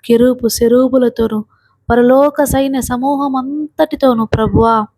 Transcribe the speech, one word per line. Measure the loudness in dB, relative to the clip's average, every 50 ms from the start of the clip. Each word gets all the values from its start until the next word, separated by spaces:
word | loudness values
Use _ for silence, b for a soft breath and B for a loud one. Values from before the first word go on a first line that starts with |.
| _
కెరూబు | 0 2 4 4 2 2 0 -2
శెరూబులతోనూ, | -4 -2 0 2 2 4 4 2 2 2 0 0 0 -2 -2 -4 -2 -4 -6 -8 _ _ _ _ _ _ _ _ 0
పరలోక | 2 2 4 4 4 4 2 2 0 -2 -2
సైన్య | 0 0 -2 -2 -2 -2 -4
సమూహం | -4 -4 -6 -4 -2 -2 -2 -2 -2 -2 -4
అంతటితోనూ | -4 -6 -6 -6 -8 -8 -8 _ -4 -4 -4 -2 0 0 0 2 0 -2
ప్రభువా | -4 -2 -4 -2 0 2 2 2 2 2 0 -2 -6 _